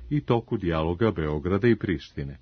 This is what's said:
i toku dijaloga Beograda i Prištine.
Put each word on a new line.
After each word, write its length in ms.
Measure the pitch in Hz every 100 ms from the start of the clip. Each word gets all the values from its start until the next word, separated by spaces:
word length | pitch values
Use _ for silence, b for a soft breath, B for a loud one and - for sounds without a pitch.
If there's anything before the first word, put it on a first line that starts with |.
| B
i 100 | 147
toku 360 | 135 117 - 113
dijaloga 540 | 90 80 80 87 113
Beograda 580 | 85 76 76 87 95 120
i 80 | 113
Prištine. 640 | 98 78 - - 69 69